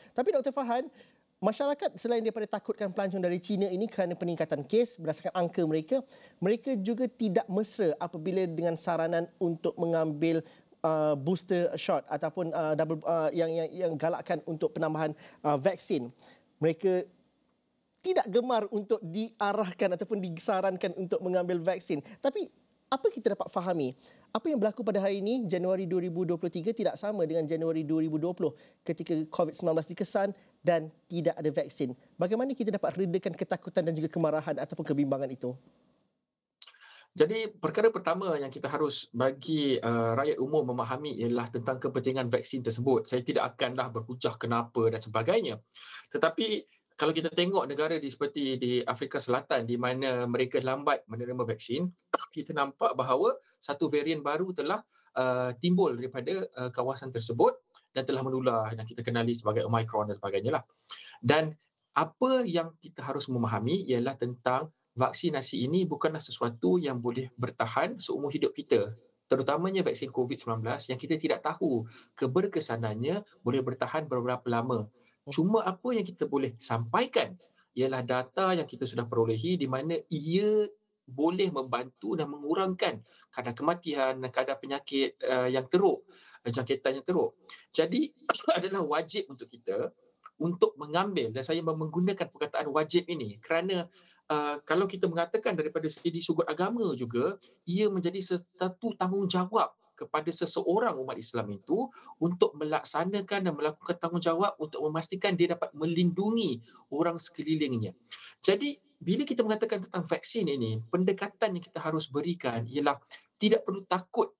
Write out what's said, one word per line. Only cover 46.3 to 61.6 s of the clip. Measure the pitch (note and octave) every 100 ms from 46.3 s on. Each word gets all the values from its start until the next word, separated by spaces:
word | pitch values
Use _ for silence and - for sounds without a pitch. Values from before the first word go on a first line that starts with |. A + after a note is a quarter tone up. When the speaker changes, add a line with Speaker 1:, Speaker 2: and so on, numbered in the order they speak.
| - A3 G#3 - _ _
Speaker 2:
kalau | - D3+ D#3+
kita | D#3+
tengok | E3+ F3 G3
negara | C3+ C#3+ D#3 D#3+
di, | C#3+
seperti | - C#3+ D3 C3+ B2+
di | B2 B2
Afrika | A#2+ A#2+ C#3 -
Selatan | B2 B2+ - C3+
di | A#2 A#2+
mana | B2 B2+ C3+ B2 A#2+
mereka | B2 B2+ C3+
lambat | C3 C3+ C#3+ C3+ -
menerima | A2+ A#2+ B2+ A2+
vaksin, | A2 - C3 F3+ - _ - -
kita | D#3 -
nampak | D3 C#3 - -
bahawa | - C3 C3 G#3+ - - _
satu | - C#3+ D3+
varian | D3 D3 D#3
baru | C#3+ D#3 F#3+
telah, | F3+ D3 G#3+ - _ _ B2+
uh, | B2+ B2+ B2+ A#2+
timbul | F3 F3+ E3+ A#2+
daripada, | B2+ B2+ B2 F#3 F#3+ -
uh, | B2+
kawasan | B2 B2 B2+ C3+
tersebut | A#2+ A2+ A#2 A3+ - _ _ _ C3+
dan |
telah | C3 C3+
menular | C3 C3 B2+ A2+ A2 A2+
yang |
kita | A2+ -
kenali | A#2 A#2 A#2
sebagai | A#2 G#2+ G#2+
Omicron | F#2 A#2 A2+ A2 G#2
dan | G2
sebagainya | G2+ G2 A2+ D3
lah. | - _ - - - -
Dan | A#2+ D3+ D#3 -